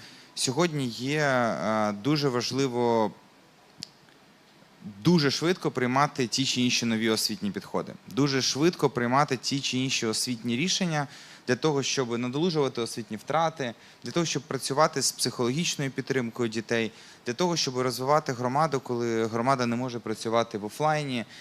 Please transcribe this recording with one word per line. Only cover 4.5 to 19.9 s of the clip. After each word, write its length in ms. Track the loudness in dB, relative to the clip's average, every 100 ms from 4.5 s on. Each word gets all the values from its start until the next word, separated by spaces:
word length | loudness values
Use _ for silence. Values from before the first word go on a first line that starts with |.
| -20 -20 -20 -18 -2
дуже 280 | 4 6 4
швидко 400 | 2 0 0 -2
приймати 560 | 0 2 2 2 0 -2
ті 180 | 0 0
чи 160 | 2
інші 240 | 2 2 0
нові 240 | 0 2
освітні 420 | 0 -2 -4 -6
підходи, 420 | -6 -6 -6 -6 -12 -6
дуже 340 | 0 0 2
швидко 480 | 0 2 0 2 0
приймати 480 | 0 2 2 2 0
ті 220 | -2 -4
чи 180 | -2 -2
інші 280 | -2 -2 0
освітні 500 | -2 -2 -4 -2 -2
рішення 520 | 0 0 0 -2 -4 -8 -20 -6 -2
для 60 | 2
того, 280 | 2 2
щоб 360 | 0 0 0 -2
надолужувати 640 | -2 0 0 2 0 0
освітні 360 | -4 -6 -8 -8
втрати, 560 | -2 0 0 -2 -6 -8 -16 -14
для 80 | -4
того, 140 | -2 0
щоб 180 | -2
працювати 580 | -4 -6 0 4 4 4
з 100 | -2
психологічною 800 | 0 -2 0 0 0 -2 -2 -4
підтримкою 580 | -4 -2 -2 -2 -2 -2
дітей, 420 | -2 -2 0 0 -4 -20 -10 -6
для 80 |
того, 240 | -2 0 0
щоб 200 | 0 0
розвивати 560 | 0 0 2 2 2
громаду, 460 | -2 0 2 2 0
коли 460 | -2 -2 0 0 0
громада 400 | 0 2 2 2
не 100 | 0
може 240 | -4